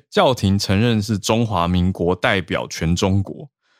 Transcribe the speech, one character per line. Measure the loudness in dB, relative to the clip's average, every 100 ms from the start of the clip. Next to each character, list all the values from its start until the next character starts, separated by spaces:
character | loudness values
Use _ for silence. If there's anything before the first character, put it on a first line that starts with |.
| _
教 | 2 2
廷 | 2 0 0
承 | 0 0
认 | 2 0
是 | -2 -4
中 | 0 0 0
华 | 0 0
民 | 2 2
国 | 0 -2 0
代 | 0 0
表 | -2 -4 -4
全 | -4 -2 0
中 | 2 0
国， | -2 -8 -16 _ _ _